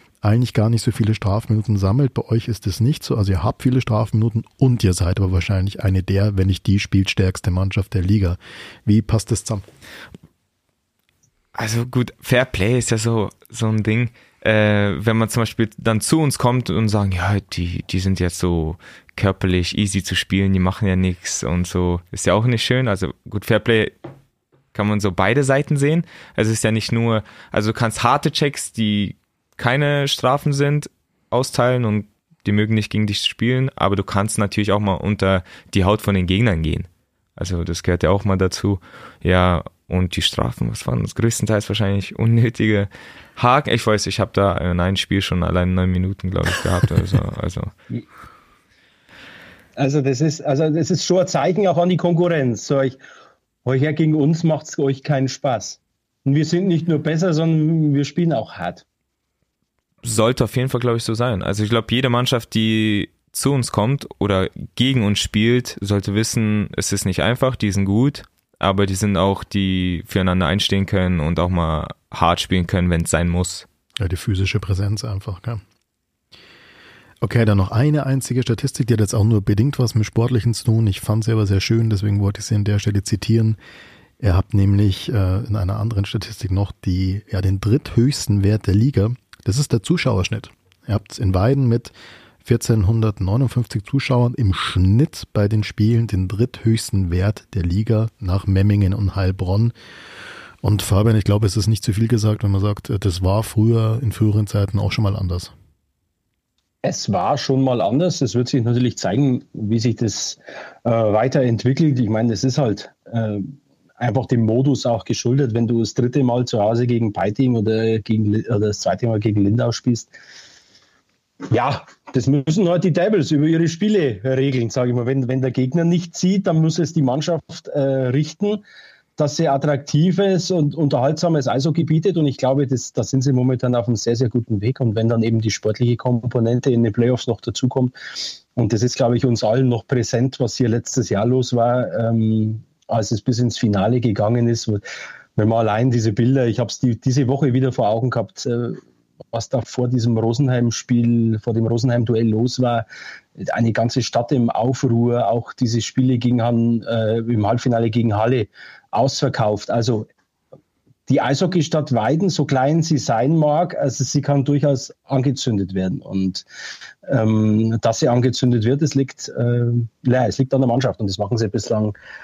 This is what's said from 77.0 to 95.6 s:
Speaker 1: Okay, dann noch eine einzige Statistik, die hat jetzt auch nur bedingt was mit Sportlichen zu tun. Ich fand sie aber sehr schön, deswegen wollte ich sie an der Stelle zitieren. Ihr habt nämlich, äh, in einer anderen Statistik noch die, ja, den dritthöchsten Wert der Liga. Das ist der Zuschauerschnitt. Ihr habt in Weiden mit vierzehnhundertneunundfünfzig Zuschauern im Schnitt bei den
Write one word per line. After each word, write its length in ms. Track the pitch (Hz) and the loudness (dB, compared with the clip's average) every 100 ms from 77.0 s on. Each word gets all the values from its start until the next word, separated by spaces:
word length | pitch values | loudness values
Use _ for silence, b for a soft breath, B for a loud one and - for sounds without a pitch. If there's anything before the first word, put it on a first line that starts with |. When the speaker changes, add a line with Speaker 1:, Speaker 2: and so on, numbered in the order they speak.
| B B | B B
Speaker 1:
Okay, 260 | 107 117 110 | -2 2 4
dann 140 | 98 | 4
noch 100 | 92 | 2
eine 380 | 110 147 147 135 | 2 2 2 0
einzige 340 | 135 - 127 | -2 0 -2
Statistik, 460 | 123 110 - - 117 | 0 -2 -2 -4 0
die 60 | |
hat 80 | 110 | 2
jetzt 120 | 104 | 2
auch 100 | 113 | 2
nur 180 | 107 107 | 4 2
bedingt 360 | 98 101 139 143 | 2 2 2 0
was 160 | 123 | 0
mit 140 | 110 104 | 0 0
Sportlichen 480 | 113 120 120 120 110 | 0 0 0 0 -2
zu 100 | - | 0
tun. 220 | 113 107 | 2 2
Ich 120 | 95 | -2
fand 240 | - 110 | -2 -2
sie 80 | 110 | 0
aber 140 | 110 101 | 0 2
sehr 160 | 98 | 0
schön, 300 | - 113 113 | 2 2 2
deswegen 280 | 101 101 101 | 0 0 0
wollte 200 | 98 - | 0 -2
ich 80 | - | -2
sie 80 | 104 | 0
an 80 | |
der 160 | 104 101 | 0 0
Stelle 240 | 104 98 | 0 -2
zitieren. 540 | - 101 - 113 110 110 B B B B B B | -2 -4 2 2 2 0 B B B B B B
Ihr 180 | 98 90 | 0 2
habt 200 | - 101 | 2 2
nämlich, 540 | 98 101 104 - - | 4 4 2 0 -4
äh, 320 | 107 92 95 120 | -2 0 -2 -2
in 100 | 101 | -4
einer 220 | 92 107 | -2 -2
anderen 280 | 110 98 101 | -2 -2 -2
Statistik 440 | 107 - 107 95 | -4 -8 -8 -2
noch 220 | 95 101 | -2 -2
die, 500 | - 98 92 95 101 - | -4 -2 0 0 -2 -4
ja, 100 | 95 | -2
den 200 | 95 98 | 0 0
dritthöchsten 800 | 104 107 - - 127 - - 101 | 2 0 0 2 2 0 0 2
Wert 220 | 101 107 - | 4 2 2
der 80 | |
Liga. 380 | 98 131 95 107 127 _ - | 4 4 2 0 -2 _ -8
Das 140 | 110 113 | -2 -2
ist 140 | 143 | 0
der 100 | 117 | -2
Zuschauerschnitt. 680 | - 175 131 107 - 107 - _ _ _ - | 0 0 0 0 -2 -4 -10 _ _ _ -4
Ihr 60 | |
habt 240 | 101 - - | -4 -4 -4
in 160 | 95 | 0
Weiden 340 | 92 110 139 123 | 2 2 2 2
mit 240 | 117 - B B B B B | 0 -2 B B B B B
vierzehnhundertneunundfünfzig 1400 | - 117 - 113 95 113 110 - 92 117 127 127 110 107 | -2 0 2 2 4 2 0 0 0 0 0 0 -2 -6
Zuschauern 500 | - 139 - 123 120 | -2 -4 0 2 2
im 200 | 123 104 | 2 0
Schnitt 720 | 90 - 92 95 110 160 - - | 0 -2 2 4 4 2 -2 -6
bei 160 | 107 104 | 0 0
den 160 | 107 | 0